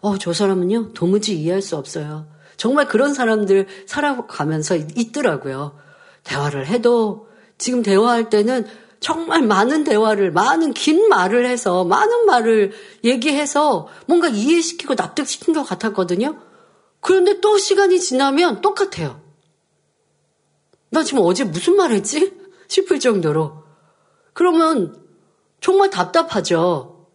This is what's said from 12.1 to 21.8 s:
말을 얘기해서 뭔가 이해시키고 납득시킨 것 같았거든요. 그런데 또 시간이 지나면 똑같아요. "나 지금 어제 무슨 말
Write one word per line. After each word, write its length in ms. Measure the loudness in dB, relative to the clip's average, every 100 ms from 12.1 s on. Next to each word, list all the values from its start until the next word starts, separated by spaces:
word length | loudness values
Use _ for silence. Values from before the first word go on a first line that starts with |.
| 2 4
말을 460 | 4 4 2 2 -2 -20 -4
얘기해서 840 | -2 0 0 -2 -2 0 0 0 -4 -18 0
뭔가 220 | 0 2
이해시키고 680 | 0 2 2 0 -8 -6
납득시킨 600 | -4 -4 -4 -6 -6 -2
것 80 | -2
같았거든요. 880 | -2 -4 -4 -4 -2 -2 -2 -6 -16 _ _ _ _ _
그런데 400 | 2 4 4 2
또 180 | 2 2
시간이 400 | 2 2 4 2
지나면 640 | 0 0 0 2 0 0
똑같아요. 600 | -2 -2 -6 -4 -10 -10 _ _ _ _ _ _ _ _ _ _ _ _ _ _ _ _ _
"나 120 | -2
지금 200 | 0 2
어제 200 | 2 2
무슨 320 | -2 -2 2
말 160 | 2